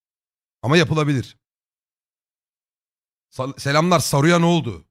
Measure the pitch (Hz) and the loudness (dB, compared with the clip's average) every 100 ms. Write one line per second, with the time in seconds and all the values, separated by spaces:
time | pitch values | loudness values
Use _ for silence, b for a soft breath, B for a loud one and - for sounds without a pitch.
0 | _ _ _ _ _ _ 113 170 147 156 | _ _ _ _ _ _ 0 0 2 -2
1 | 147 139 104 - _ _ _ _ _ _ | -2 -2 -6 -14 _ _ _ _ _ _
2 | _ _ _ _ _ _ _ _ _ _ | _ _ _ _ _ _ _ _ _ _
3 | _ _ _ - 131 139 143 147 170 170 | _ _ _ -12 -10 -8 -4 0 2 0
4 | - 143 156 175 170 175 117 87 - | 0 0 2 2 2 0 -2 -10 -16